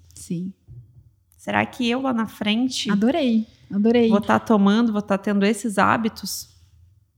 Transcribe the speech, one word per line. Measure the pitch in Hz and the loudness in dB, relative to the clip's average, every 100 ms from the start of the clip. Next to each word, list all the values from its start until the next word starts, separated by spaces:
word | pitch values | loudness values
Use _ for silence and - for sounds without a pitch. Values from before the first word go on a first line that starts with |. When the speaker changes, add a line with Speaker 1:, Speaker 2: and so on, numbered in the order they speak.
| _ | _
Speaker 1:
Sim. | - - 175 185 - - - - - - _ _ _ | -18 -10 -8 -8 -12 -20 -20 -20 -20 -20 _ _ _
Speaker 2:
Será | - 208 214 | -6 -2 -2
que | - 233 | -2 -4
eu | 254 | -2
lá | 269 | -2
na | 233 220 | -4 -4
frente | - 208 220 254 - 208 | -4 -2 0 -2 -4 -2
Speaker 1:
Adorei, | 202 220 330 254 220 220 _ - | 0 0 0 0 0 -2 _ -8
adorei. | 202 220 240 226 | 0 2 4 4
Speaker 2:
vou | 214 | 2
tá | 208 220 | 2 0
tomando, | - 214 196 214 240 | 2 4 4 4 2
vou | 208 | 0
tá | 202 196 | -2 -4
tendo | 208 202 196 | -2 0 0
esses | 220 233 196 | 0 -4 0
hábitos? | 196 240 220 - 190 - - _ _ _ _ _ _ | 2 2 -2 -6 -10 -10 -12 _ _ _ _ _ _